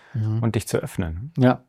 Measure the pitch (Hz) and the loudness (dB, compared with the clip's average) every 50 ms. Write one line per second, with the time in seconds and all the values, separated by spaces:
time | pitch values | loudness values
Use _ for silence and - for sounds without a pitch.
0 | - - - 117 107 107 107 113 117 113 107 - - - - - - - - - | -16 -10 -6 -4 -2 -2 0 0 0 0 0 -2 -2 -2 -2 -4 -4 -4 -4 -4
1 | 95 82 82 87 113 151 - - 127 123 123 - - | -4 -4 -4 -8 -10 -6 0 4 4 4 4 2 -2